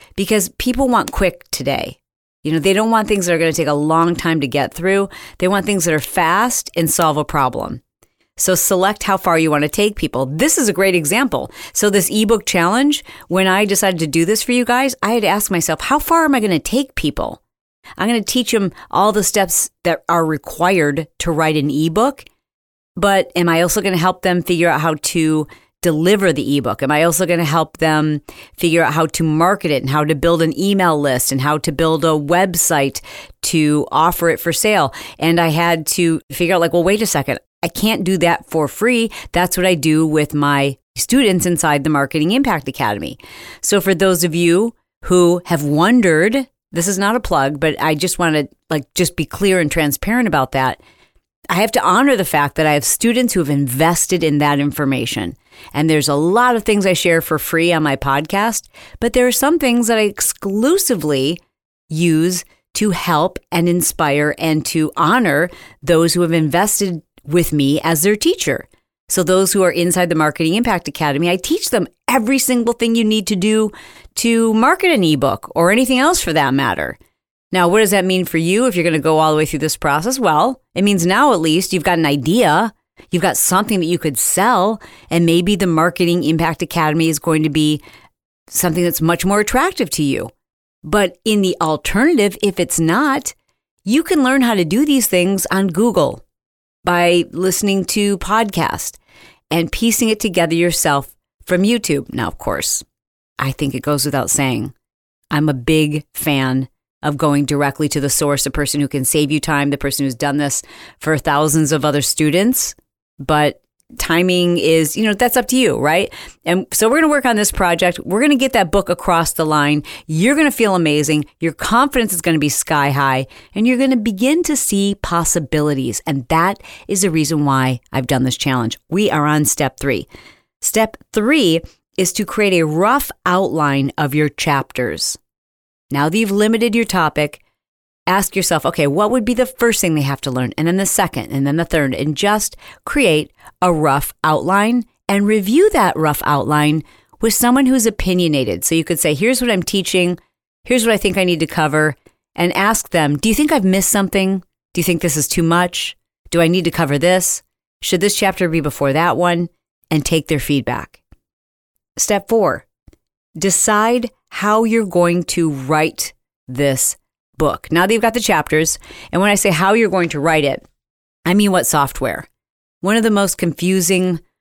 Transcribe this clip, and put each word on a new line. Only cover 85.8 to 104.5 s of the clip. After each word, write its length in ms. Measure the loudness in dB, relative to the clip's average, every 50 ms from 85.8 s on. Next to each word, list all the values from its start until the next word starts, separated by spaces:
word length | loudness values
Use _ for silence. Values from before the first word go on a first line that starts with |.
| 0 0 0 0 0 0 0 0 0
Impact 380 | 0 0 0 0 -2 -2 -4
Academy 480 | -6 -6 -2 -2 0 0 0 0 0 0
is 80 | -2 -2
going 240 | -2 -2 0 0
to 80 | 0 0
be 320 | 0 0 0 0 0 -2 -6 -14 -20 -20 -20 _ _ _ _ _ _ _ _ -10
something 360 | -6 -4 -2 -2 0 0 0
that's 180 | -2 -2 0
much 240 | 0 0 0 0 0
more 140 | 0 0 0
attractive 500 | 0 0 0 0 0 0 0 -2 -4 -4
to 120 | -2 -2 -2
you. 260 | -2 -2 -4 -6 -10 -14 _ _ _ _ _ _ _ _ _ -8
But 340 | -2 0 0 0 0 -4 _ _
in 160 | 0 0 2
the 160 | 2 0 0 -2
alternative, 800 | -2 -2 -2 -2 -4 -2 0 2 2 4 4 4 2 0 0 -2 -2
if 160 | -2 -2 -2
it's 200 | -4 -2 -2 0
not, 540 | 0 0 2 2 0 0 -2 -2 -4 -8 -12 _ _ _ _ _ _ _ _ _ _
you 200 | 0 0 0 2
can 200 | 2 0 2 2
learn 200 | 2 2 2 2
how 100 | 2 2
to 100 | 0 0
do 220 | 0 2 0 2
these 220 | 2 2 2 2 2
things 400 | 2 2 2 2 0 -2 -2 -2
on 200 | -2 0 0 0
Google 540 | 0 0 0 2 2 2 0 0 -2 -8 -14 _ _ _ _ _ _ _ _ _ _ _ _
by 420 | -2 0 2 4 4 4 2 0 -2
listening 520 | -4 -4 -2 -2 -2 0 -2 0 0 -2 -2
to 340 | -2 -2 -2 0 0 -2 -2
podcasts 800 | -4 -2 -2 0 -2 -2 -2 -2 -2 -2 -4 -6 -8 -12 -12 -16 _ _ _ -20 -20 -20 -20 _ _ _
and 220 | -2 -2 -2 -2
piecing 380 | -2 -2 0 0 0 2 0 0
it 100 | 0 0
together 360 | -2 -2 0 0 0 0 0
yourself 600 | 0 0 0 0 0 0 0 0 0 -2 -6 -14 _ _ _ _ _ _
from 200 | -2 0 0 2
YouTube. 500 | 2 0 0 0 -2 -2 -2 -4 -6 -8
Now, 140 | -6 -6 -6
of 100 | -8 -8
course, 460 | -6 -6 -6 -4 -4 -4 -6 -6 -8 -12 _ _ _ _ _ _ _ _ _ -6
I 120 | -6 -6
think 220 | -4 -4 -4 -4 -4
it 80 | -6
goes 240 | -4 -4 -2 -2 -2
without 240 | -4 -4 -4 -4 -2
saying, 440 | -2 -2 0 0